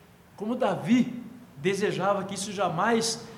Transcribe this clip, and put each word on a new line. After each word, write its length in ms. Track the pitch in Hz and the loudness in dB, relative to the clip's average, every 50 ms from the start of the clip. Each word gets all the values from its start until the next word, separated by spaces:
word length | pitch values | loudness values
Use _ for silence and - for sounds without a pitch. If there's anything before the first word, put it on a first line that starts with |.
| - - - - - - - | -20 -20 -20 -20 -20 -20 -14
Como 180 | - 196 214 247 | -8 -6 -4 -2
Davi 720 | - 247 208 175 139 139 165 233 254 - - - - - - - - - - - | 0 0 0 0 0 2 4 4 4 4 2 -2 -10 -12 -14 -16 -20 -20 -20 -12
desejava 720 | - 139 185 196 185 208 190 151 143 180 196 202 190 185 | -4 0 0 2 2 2 0 0 2 2 2 2 0 -2
que 100 | 190 196 | -4 -6
isso 160 | 190 - 214 | -6 -6 -6
jamais, 760 | 196 190 196 170 160 165 190 226 233 226 226 - - - - - - | -2 -2 0 0 0 2 2 2 4 2 2 0 -2 -4 -8 -14 -16